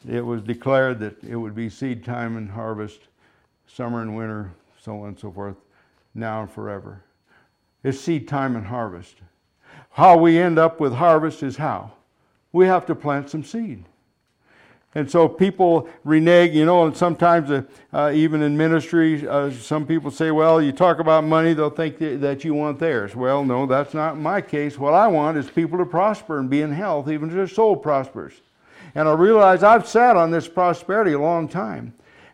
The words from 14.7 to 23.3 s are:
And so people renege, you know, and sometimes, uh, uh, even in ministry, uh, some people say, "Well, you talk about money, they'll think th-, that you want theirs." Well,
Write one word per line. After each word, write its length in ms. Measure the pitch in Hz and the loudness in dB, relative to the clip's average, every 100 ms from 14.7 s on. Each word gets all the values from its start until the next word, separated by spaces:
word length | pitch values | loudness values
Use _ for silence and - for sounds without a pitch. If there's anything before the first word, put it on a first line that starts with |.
| _ _ | _ _
And 160 | 151 139 | -8 0
so 200 | 175 160 | 2 2
people 580 | 165 190 185 180 165 - - | 2 0 2 2 2 -2 -10
renege, 480 | 147 156 165 175 175 | 0 2 6 6 6
you 140 | 156 156 | 4 4
know, 200 | 180 160 | 4 2
and 100 | - | 0
sometimes, 540 | 180 - 170 170 143 | -2 2 4 4 2
uh, 140 | 139 135 - _ | -4 -6 -16 _
uh, 180 | 143 147 | -2 0
even 280 | 151 156 151 | 2 0 0
in 160 | 147 147 | 0 0
ministry, 680 | 160 165 160 170 160 151 147 | 0 0 0 0 2 0 -2
uh, 220 | 143 139 | -2 -2
some 340 | 120 - 156 147 | -6 -6 -6 -2
people 260 | 165 143 | -4 -4
say, 200 | - 160 | -4 -2
"Well, 300 | 156 160 160 | 2 4 4
you 120 | 147 | 2
talk 260 | 139 180 165 | 2 2 2
about 240 | 160 160 | 2 2
money, 300 | 156 160 165 | 4 2 2
they'll 160 | 156 151 | 0 -2
think 300 | 151 160 160 | -4 -6 -6
th-, 200 | 156 139 | -6 -4
that 240 | 139 139 | -4 -4
you 100 | 160 | -4
want 260 | 147 151 131 | -4 -4 -4
theirs." 360 | 165 123 101 113 | -2 -2 -4 -4
Well, 300 | 127 | -2